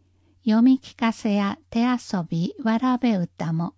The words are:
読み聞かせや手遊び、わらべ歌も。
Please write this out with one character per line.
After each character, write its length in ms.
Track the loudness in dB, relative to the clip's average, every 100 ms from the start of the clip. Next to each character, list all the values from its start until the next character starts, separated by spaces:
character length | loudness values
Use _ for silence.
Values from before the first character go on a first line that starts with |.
| _ _ _ _
読 160 | 0 4
み 180 | 4 4
聞 160 | -2 -4
か 140 | -4
せ 220 | -2 -2
や 240 | 0 -2 -6 _
手 120 | -2
遊 420 | 0 -2 -4 -6 -4
び、 260 | -4 -4 -4
わ 160 | -2 0
ら 200 | 0 0
べ 160 | 0
歌 380 | 0 -4 -6 -4
も。 220 | -4 -4